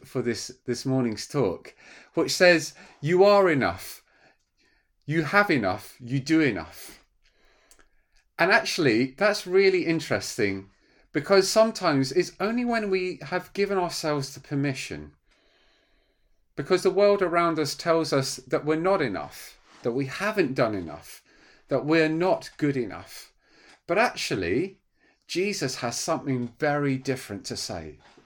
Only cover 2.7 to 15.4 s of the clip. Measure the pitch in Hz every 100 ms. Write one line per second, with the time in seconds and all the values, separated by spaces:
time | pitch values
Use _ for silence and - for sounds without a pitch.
2.7 | - - - 147 180 202 202 185 143 92
3.7 | 92 - - _ _ _ _ _ _ _
4.7 | _ _ _ - 160 143 202 202 143 95
5.7 | 104 - - 120 139 139 160 143 92 78
6.7 | - - - _ _ _ _ _ _ _
7.7 | _ _ _ _ _ _ - 175 226 -
8.7 | - 139 110 131 - 208 208 180 190 196
9.7 | 185 165 165 - 104 - - 101 98 95
10.7 | _ _ _ _ 156 143 196 190 220 226
11.7 | 220 180 139 131 180 175 - 202 240 240
12.7 | 226 208 190 185 - 147 180 - 202 196
13.7 | 190 175 - 156 147 139 131 - 143 143
14.7 | 123 - 76 76 - _ _